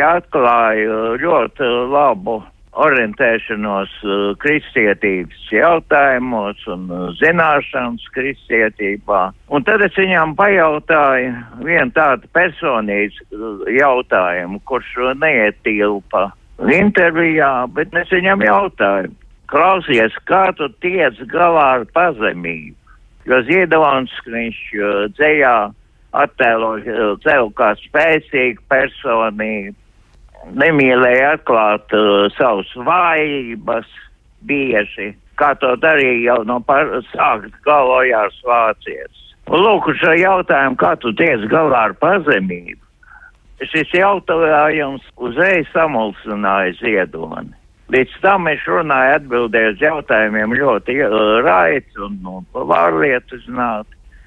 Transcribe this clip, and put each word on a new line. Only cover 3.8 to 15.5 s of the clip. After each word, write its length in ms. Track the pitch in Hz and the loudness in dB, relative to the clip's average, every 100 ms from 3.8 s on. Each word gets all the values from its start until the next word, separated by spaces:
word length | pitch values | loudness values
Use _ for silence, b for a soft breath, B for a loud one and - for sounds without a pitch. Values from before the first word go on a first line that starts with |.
| 98 - | -6 -8
uh, 220 | 104 98 101 | -4 -2 -2
kristietības 1120 | 98 147 151 - 127 104 92 104 92 85 - - | -2 -2 -2 -2 0 0 0 -2 -4 -6 -14 -4
jautājumos 1120 | 107 160 170 - 147 139 127 127 117 101 101 | 0 2 2 2 2 4 2 -2 -4 -4 -8
un, 220 | - 90 92 | -10 -10 -8
uh, 220 | 87 90 | -8 -8
zināšanas 920 | 85 156 175 160 143 - 135 123 117 - | 0 0 2 2 0 -2 -6 -6 -8 -10
kristietībā. 1120 | 131 131 131 - 113 110 107 101 101 - 101 90 - | -8 -6 -8 -4 0 0 -2 -6 -6 -2 -2 -2 -6
Un 200 | - 143 | -6 -4
tad 200 | 139 214 | 0 0
es 120 | 202 - | 0 0
viņam 380 | 190 180 160 | 0 0 0
pajautāju 1000 | 156 202 190 160 151 - 160 143 131 127 123 117 - | 2 2 4 2 0 0 2 4 2 -2 -6 -12 -10
vienu 340 | 139 170 131 | -2 0 0
tādu 360 | 160 151 120 - | 2 2 0 -2
personīgu, 960 | 165 175 151 165 117 107 101 104 - - | 0 0 0 -2 -2 -2 -2 -4 -6 -16
uh, 380 | 104 113 101 92 | -12 -10 -8 -2
jautājumu, 960 | 123 143 127 123 104 90 90 90 101 | 2 2 2 0 0 0 -2 -6 -8
kurš 320 | - 127 - - 127 | -6 -6 -6 -4 -4
neietilpa 1200 | 135 160 131 107 | -2 0 2 0